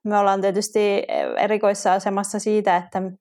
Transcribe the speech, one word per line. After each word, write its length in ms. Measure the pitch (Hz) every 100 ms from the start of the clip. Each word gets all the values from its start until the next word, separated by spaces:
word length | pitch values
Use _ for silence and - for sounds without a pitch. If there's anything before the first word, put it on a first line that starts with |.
| 208
me 120 | 208
ollaan 240 | 202 196
tietysti 640 | 196 190 202 214 208 196 - 73 67 -
erikoisessa 560 | 208 208 208 202 190
asemassa 460 | 185 202 196 196 214
siitä, 360 | 214 214 196 180
että 260 | 180 190 190 185